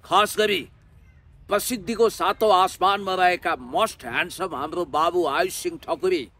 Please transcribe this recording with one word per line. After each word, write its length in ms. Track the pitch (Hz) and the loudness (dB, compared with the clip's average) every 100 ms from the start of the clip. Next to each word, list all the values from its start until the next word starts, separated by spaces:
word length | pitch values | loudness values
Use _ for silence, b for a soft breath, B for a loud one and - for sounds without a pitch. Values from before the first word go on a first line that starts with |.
खास 340 | - 180 208 - | 2 2 2 0
गरी 300 | 214 190 117 _ _ - - - _ - - | 0 0 -6 _ _ -20 -20 -20 _ -20 -4
प्रसिद्धिको 600 | 202 - 247 180 214 226 | -4 -2 -6 -4 2 2
सातौँ 440 | - 175 208 220 | 2 -2 2 4
आसमानमा 600 | 185 185 - 185 202 196 | 6 4 2 0 0 -2
रहेका 420 | 185 180 175 175 151 | 2 2 2 -2 -6
most 420 | 123 151 214 - | -4 -2 -2 -2
handsome 560 | 123 127 170 - 185 | -6 -4 -4 -4 -6
हाम्रो 300 | 135 147 165 | -6 -6 -4
बाबु 420 | 170 147 170 175 160 | -2 0 0 2 0
आयुष 260 | 143 185 | 0 -2
सिंह 260 | 175 185 165 | -4 -8 -10
ठकुरी 500 | - 165 180 180 113 _ | -8 -4 -2 -2 -6 _